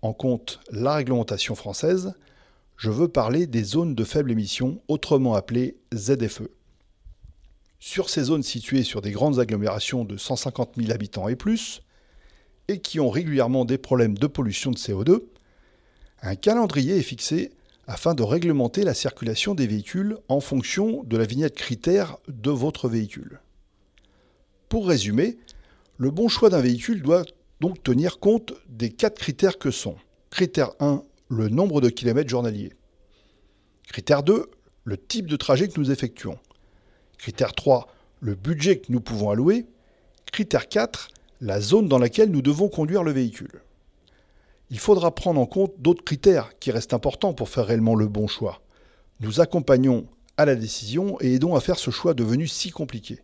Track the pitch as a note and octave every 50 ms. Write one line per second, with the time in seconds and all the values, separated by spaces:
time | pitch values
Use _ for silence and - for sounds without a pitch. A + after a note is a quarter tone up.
0 | - A2 A2 - - C3 B2 A#2 - - - - - - - - A#2 C#3 D3+ D3+
1 | C3+ B2 C3 A#2+ A2 - G#2 G2 - - A2 - - G#2 G2 - - D#3 F#3 F#3+
2 | F#3 F#3+ F#3 _ _ _ _ _ _ _ _ _ _ _ _ - - A2 G#2+ B2
3 | E3+ E3+ - C#3 A2+ A2 B2+ D#3+ F3+ D3+ A#2 A#2 G#2+ G2 G#2+ D#3+ E3+ E3+ C#3 A2
4 | A2 - - D3+ D3 B2+ A2+ A2 G#2 G2 - - B2+ C3 D#3 - - - D#3 C#3+
5 | - - D3+ C3+ C3+ B2 A2 G2+ F#2+ - A#2 A#2+ B2+ B2 - - _ - - A2
6 | G2 A2+ C#3 C#3 A2+ G#2 - - A2 - _ _ _ _ _ _ _ _ _ _
7 | - - - _ - - - _ - - - _ _ _ _ _ - - - F#3+
8 | F#3 - - E3 C#3 B2 D#3+ D#3 C3 - - B2 - - C#3 C3+ A#2+ - - G#2+
9 | G2 G#2 G2+ G2+ B2+ D3+ C#3 B2 B2 G#2+ A2 G2+ G#2 G#2+ F#2+ G#2+ - - - B2
10 | A#2 G2 G2+ F#2+ - - C3+ A#2+ - C#3 - - A#2+ - - B2 A#2 A2 A2+ G#2+
11 | G#2+ G2+ - G2+ F#2 G#2+ B2+ B2+ - G#3 A3+ A3 - - - - - _ _ _
12 | _ _ _ - _ - _ _ _ _ _ _ _ - G3+ F3+ - - - D#3+
13 | C#3+ B2 G2+ - F3+ D#3+ D3 C3 B2 A#2 B2+ C3+ B2 A#2 C3 C3+ - - C3 B2+
14 | A#2 A2 G#2 G2 C#3 D3 - - C3 A2 G2 - - C3+ A#2+ - - - G2+ F#2+
15 | G#2+ D3 F#3 A#3 - - _ _ _ _ _ _ _ _ _ _ _ _ _ _
16 | - - _ _ - F#2+ G2 G2 - G3+ A3 A#3+ A#3 F#3 D3 D3 C3 C#3 G3 F#3
17 | C#3 - B2+ A2 - - D3+ E3+ A#3+ - - _ _ _ _ _ _ - G#2 -
18 | - E3 E3+ C3+ A2+ G#2 C3 F3 E3+ F3 D3+ C#3 B2 A#2 - F#3+ G#3 F3+ A#2+ -
19 | - C#3 - - A#2+ A2+ A2 - - G3+ G3+ E3+ C3 G#2+ G#2+ G#2 G2+ - - F3+
20 | G3 G#3 A3 G#3+ - - C3 C#3+ - - - C3 A#2+ - - F#3+ G3+ A3+ A3+ -
21 | - A2+ A2+ A2 A2+ G2+ A#2 C3+ D#3 D3 - - - - B2 G#2+ - E3+ F3+ G3+
22 | G3 D#3 D3 - _ - C#3 A2+ G#2+ C3+ D3 B2 B2 A#2 F2+ - - B2 A2+ A2+
23 | A2 G2+ - - - - - - _ _ _ _ _ _ _ _ _ _ _ _
24 | _ _ _ _ _ _ _ _ _ _ _ _ _ - - A3+ G3+ F3+ E3 B2+
25 | F#2 G#2 G#2 A#2+ E3+ A3+ A#3 - - - - - - _ _ _ _ _ _ -
26 | B2 C3+ D3 E3+ A#3 A3+ - - A#3+ G#3+ F#3 D#3+ B2+ B2+ A#2+ A#2 - - A#3 G3
27 | C#3 C#3 E3 F#3 E3+ - - _ _ _ _ - D#3 F3+ F#3 - - - B2 B2+
28 | D#3 F3+ - - - G3+ A3 A#3 A#3 - - - _ - B2+ A2 A#2+ A2+ - -
29 | - G#3+ G#3+ - - - C3 - - F#3+ - - - C#3+ A#2+ - - - - -
30 | - _ _ _ _ - - - F#3+ F3 - D#3 C#3+ A2+ - - C#3+ D3 C#3+ C#3
31 | - - _ _ _ - A#2+ A2+ A2 G#2+ A2 C#3+ F#3+ G3+ D#3 D3 B2+ A#2+ A#2 -
32 | A#2+ A#2+ A2+ C#3 D3+ C3 B2 B2 A#2+ A#2 G#2+ G#2 G2+ - - _ _ _ _ _
33 | _ _ _ _ _ _ _ _ _ _ _ _ _ _ _ _ _ - - -
34 | - - D3 C#3+ C#3+ D#3+ G#3 A3+ - - - _ _ _ _ _ - A2+ G2+ F#2+
35 | - - - A3+ F#3+ D#3+ D3 C#3 - - C#3 C3 F#3 G3 - E3 C#3+ C3 C#3 -
36 | - A#2 - - - A2 D#2 - _ _ _ _ _ _ _ _ _ _ _ _
37 | _ _ _ - - - - - B2+ G#2 - - - D3 C3 A#2+ - - - _
38 | _ _ _ - - A2+ G2+ F#2 F#2+ D3 E3 D3 C#3+ F#3+ F#3 B2+ - - B2 B2
39 | A2 - A#2 G#2 G#2 G#2 G#2 A2 C3 E3+ G#3 A#3+ A#3 - - _ _ _ _ _
40 | _ _ _ _ _ - - - G#3+ - - B2+ - - - G#3 A3+ A#3 - -
41 | - - - - _ _ _ - C3 G#2 F#2+ G#2 G#2 G#2 D#3+ A3 A3 E3 C3+ B2+
42 | B2 A#2+ - - A3 G#3+ E3+ C#3+ C3 C#3 D3 D3+ G3+ G3+ G3+ - D#3 D3 F3+ G#3
43 | F3 D#3 C#3+ C3+ B2+ A#2 - - C#3 - - - - _ _ _ _ _ _ _
44 | _ _ _ _ _ _ _ _ _ _ _ _ _ - C3 G#2 - - G#3 F#3
45 | E3 E3+ E3 - - F#3+ E3 C#3+ B2 A2+ - F#3+ G3 F#3+ G3 - B2+ E3 F3 E3+
46 | - - D#3 C3+ - G3+ F#3 D3 G#2+ - - - - - A2+ A2+ - - - A#2
47 | - D3 - - - G3 E3 - A2+ - - C3 A2+ G2 A#2 A2 A2 A2+ A2+ A2
48 | G#2+ G#2+ G#2 G#2+ G#2+ G2+ - - - F#2+ E2 - _ _ _ _ _ _ _ _
49 | _ _ _ - A2 G#2+ G#2 D3+ E3+ - - F3 C3 - C3+ B2+ C3 C3+ B2 A2+
50 | A#2+ - - _ _ _ _ - D3+ D3 C3+ A#2 A2 G#2+ - - A2+ G2+ A#2 E3
51 | F#3+ G3+ F#3+ - C#3 B2+ B2+ C3 C#3 F3 F3 C3+ - - F3+ - - C3 A#2 -
52 | - F3 D#3+ B2 A#2+ G#2+ A#2 C3+ D#3+ D3+ - - - F#3 D#3+ - D#3 B2+ - A2+
53 | - - - -